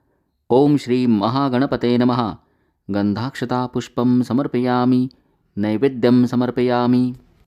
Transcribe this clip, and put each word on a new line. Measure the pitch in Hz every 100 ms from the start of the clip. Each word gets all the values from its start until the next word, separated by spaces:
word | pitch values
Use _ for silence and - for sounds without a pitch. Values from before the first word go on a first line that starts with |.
| _ _ _ _ -
"ओम | 127 147 143
श्री | 120 127 123
महागणपते | 107 104 135 139 123 139 127 120 120
नमः. | 123 123 110 78 _ _ _ _ -
गंधाक्षता | 101 104 101 127 - 123 127 123
पुष्पं | 127 - - 123 123
समर्पयामि, | 120 120 147 123 123 123 123 127 131 _ _ _ _ -
नैवेद्यं | 104 107 139 127 120 123 120
समर्पयामि." | 123 123 120 123 123 123 123 127 127 _ _